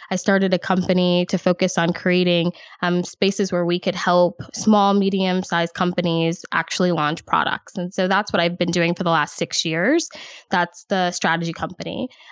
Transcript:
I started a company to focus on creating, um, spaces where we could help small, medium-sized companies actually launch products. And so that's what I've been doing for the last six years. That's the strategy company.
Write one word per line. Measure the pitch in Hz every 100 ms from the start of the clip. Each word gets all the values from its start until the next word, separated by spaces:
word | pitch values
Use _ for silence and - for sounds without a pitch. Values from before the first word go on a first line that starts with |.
| -
I | 190
started | - 196 190
a | 180
company | - 185 175 180 180 175 180
to | 185
focus | 180 180 185 -
on | 170
creating, | - 185 180 180 170 170 - - -
um, | 175 175
spaces | 180 - 196 - 190
where | 175
we | 175 180
could | 190
help | 180 185 180 180 - -
small, | - 214 208 202
medium-sized | 202 196 190 185 185 180 170 170
companies | - 180 180 175 165 165 175 -
actually | 165 - - 180
launch | 160 147 165
products. | - 165 143 - - 196
And | 180
so | - 185
that's | 196 214
what | 190
I've | 170 175
been | 175
doing | 175 170 170
for |
the | 180
last | 160 147 -
six | 165 -
years. | 165 160 202 330 - - - - -
That's | 180 175 - -
the | 190 180
strategy | - 175 170 170
company. | - - - - 220 254 - -